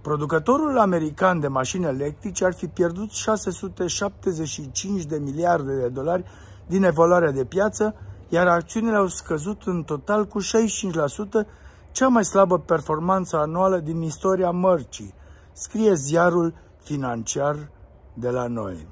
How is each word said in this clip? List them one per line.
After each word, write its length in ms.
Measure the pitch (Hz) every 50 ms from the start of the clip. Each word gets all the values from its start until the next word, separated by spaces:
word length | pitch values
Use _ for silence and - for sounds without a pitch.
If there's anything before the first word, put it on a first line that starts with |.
Producătorul 760 | - 147 151 147 147 143 160 160 156 - 254 294 311 302 269 247
american 600 | 214 196 180 165 160 151 147 - 185 185 180 165
de 80 | 147 139
mașini 360 | 135 131 131 127 - 185 180
electrice 600 | 156 131 131 143 147 151 - - 208 175 - 190
ar 100 | 185 180
fi 120 | 180 -
pierdut 440 | 165 - - 180 170 170 180 214 214
șase 400 | - - - - 220 208 - 196
sute 360 | 175 - - 190 170 - 180
șaptezeci 600 | 175 - - 202 202 202 - - 190 180 156 160 147
și 220 | - - 151 135
cinci 340 | 123 - - 190 202 190 165
de 140 | 147 160 151
miliarde 560 | 147 139 135 151 170 175 175 160 139 135 139
de 140 | 135 127 120
dolari 360 | 127 135 135 156 175 185 180 - - - - - - - -
din 160 | - 170 196 190
evaluarea 480 | 180 160 151 165 170 180 180 170 156
de 140 | 135 135 131
piață, 500 | 117 - 185 202 214 208 - 214 214 214 - - - - - - -
iar 180 | - 165 180
acțiunile 500 | 180 170 170 165 - - 226 220 233 220
au 100 | 208 196
scăzut 560 | 185 175 - - - 165 156 151 196 214 202 -
în 180 | 202 180 175 151
total 440 | - 151 143 - - 208 214 208
cu 120 | 202 - 208
șaizeci 320 | 190 - - 226 226 214
și 80 | - -
cinci 160 | - 190 165
la 120 | 165 151
sută, 400 | 143 - - 208 196 - 220 208 - - - - - - - - -
cea 180 | - - 262 262
mai 160 | 247 233 202
slabă 340 | - - 196 196 180 180 170
performanță 760 | - - 170 156 143 - 156 156 165 180 190 190 180 - -
anuală 420 | 160 151 151 160 175 185 190 190 180
din 240 | 160 151 165 165 165
istoria 480 | 160 151 - - 190 190 185 185 175
mărcii, 640 | 175 180 180 190 185 160 123 - - - 107 98 - - - - - - - - -
scrie 420 | - - - - 214 220 214 196
ziarul 600 | 160 135 139 151 165 170 180 170 175 170 165 165 - - - - _ _
financiar 880 | - 147 143 135 127 120 117 110 - - 143 139 143 147 147 151 147 - - - - - - - - -
de 160 | 113 117 123
la 160 | 123 127 123
noi. 420 | 120 120 117 104 98 92 82 78 87